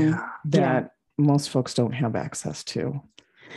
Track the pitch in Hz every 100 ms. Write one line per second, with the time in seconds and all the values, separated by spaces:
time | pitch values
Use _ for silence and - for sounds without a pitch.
0 | 156 165 - - 151 147 135 127 - _
1 | _ - 143 143 143 143 123 - 117 123
2 | 120 98 - - 147 151 - - 107 143
3 | - _ _ _ -